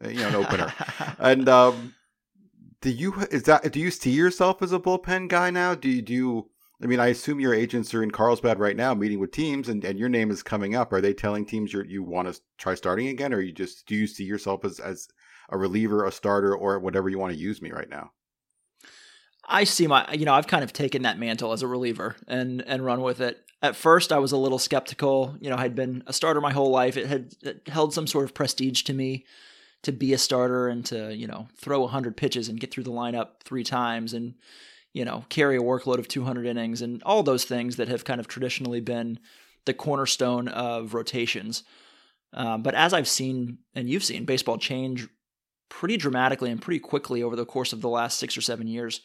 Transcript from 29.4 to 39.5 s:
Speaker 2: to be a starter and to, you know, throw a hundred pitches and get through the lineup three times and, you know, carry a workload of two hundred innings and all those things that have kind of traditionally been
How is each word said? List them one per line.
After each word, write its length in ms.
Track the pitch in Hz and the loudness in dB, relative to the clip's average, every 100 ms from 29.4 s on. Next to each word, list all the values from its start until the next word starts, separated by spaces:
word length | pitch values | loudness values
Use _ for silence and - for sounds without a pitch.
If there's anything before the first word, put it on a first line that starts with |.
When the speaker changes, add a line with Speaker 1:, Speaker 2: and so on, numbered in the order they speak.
| - - _ _ | -20 -20 _ _
Speaker 2:
to 100 | - | -8
be 200 | 127 135 | -2 2
a 60 | 131 | 2
starter 500 | - 127 123 127 123 | 2 2 2 2 0
and 160 | 120 113 | -2 -6
to, 280 | 117 107 | -6 -8
you 120 | 110 113 | -10 -10
know, 180 | - 113 - | -12 -14 -12
throw 280 | - 139 | -2 0
a 40 | 123 | 0
hundred 280 | 131 123 107 | 0 -4 -2
pitches 320 | 143 123 117 | -2 -2 -4
and 100 | 113 | -6
get 140 | 131 | -8
through 120 | - | -8
the 60 | 127 | -6
lineup 520 | 117 120 120 110 _ | -4 -4 -4 -6 _
three 180 | - 131 | -8 -6
times 500 | 113 127 120 117 113 | -2 -2 0 -2 -4
and, 200 | 117 120 123 _ - - - _ | -6 -8 -12 _ -20 -20 -20 _
you 120 | - | -8
know, 200 | 117 113 120 | -6 -6 -6
carry 280 | - 143 131 | 2 4 4
a 40 | |
workload 380 | 120 127 131 123 | 2 0 0 -2
of 100 | 113 | -2
two 160 | 139 | -4
hundred 220 | 127 123 120 | -4 -4 -4
innings 360 | 120 113 117 | -4 -4 -4
and 200 | 120 120 | -6 -6
all 180 | - 214 | 2 2
those 220 | 151 127 | 4 2
things 320 | - 123 120 120 | 0 -2 -4 -4
that 100 | 113 | -2
have 160 | 123 | -4
kind 140 | - 123 | -4 -6
of 80 | 110 | -6
traditionally 540 | - 127 - 131 120 | -6 -4 -4 -4 -4
been 380 | 113 120 117 117 _ - _ | -4 -4 -4 -8 _ -20 _